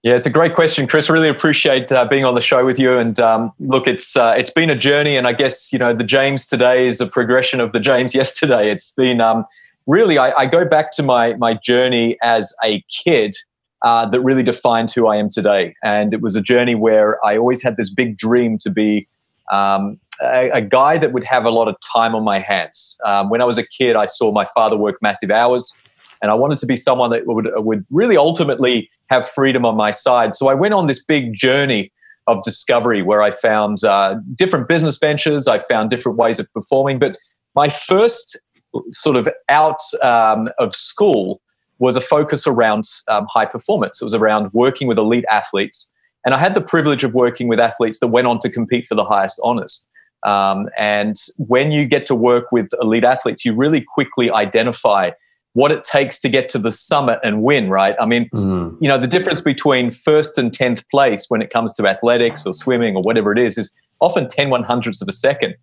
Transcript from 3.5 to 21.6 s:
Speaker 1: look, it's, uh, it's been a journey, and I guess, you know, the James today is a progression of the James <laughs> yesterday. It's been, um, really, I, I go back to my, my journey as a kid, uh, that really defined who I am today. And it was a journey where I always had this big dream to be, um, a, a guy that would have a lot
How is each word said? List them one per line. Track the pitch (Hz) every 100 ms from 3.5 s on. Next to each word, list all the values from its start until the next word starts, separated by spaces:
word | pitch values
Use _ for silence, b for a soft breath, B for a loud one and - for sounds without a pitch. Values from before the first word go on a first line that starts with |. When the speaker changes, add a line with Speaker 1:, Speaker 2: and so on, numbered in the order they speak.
| _
Speaker 1:
look, | 139 131 131
it's, | 123 - 135
uh, | 117 117
it's | 123
been | 165 165
a | 131
journey, | 139 143 147 135
and | 123
I |
guess, | 113 135 127 -
you | 131
know, | 123
the | 117
James | 117 135 139 135 -
today | 127 123 127 127
is | 120
a | 123
progression | 131 117 127 127 131
of | 113
the | 110
James | 104 127 127
<laughs> | 135
yesterday. | 131 - 156 120 104
It's | 104 -
been, | - 127 120
um, | 113 113 107 B B B -
really, | 175 220 147
I, | 127
I | 143 131
go | 165
back | 175 156 151
to | -
my, | 139 123 117
my | 117 117
journey | 110 - 123 127 120 117 113
as | 120 113 98 -
a | 113 104 _ -
kid, | - 143 104 - - _ _ _
uh, | 117 117 110
that | 123
really | 131 135
defined | 107 - 123 117 113
who | 123 113
I | 107
am | 104
today. | 110 104 101 85 -
And | 107 104 104
it | 104
was | 113 101
a |
journey | 98 123 123
where | 113 113 110 107 107
I | 107 107
always | 120 127
had | 127 110
this | 98
big | 101 123 104
dream | 110 123 120 110
to | 107
be, | 101 104 104 - _ _ _ -
um, | 98 98 98 101 - _ -
a, | 127 127 127
a | 135
guy | 104 127 139 160
that | 151
would | 123
have | - 127
a | 117
lot | 113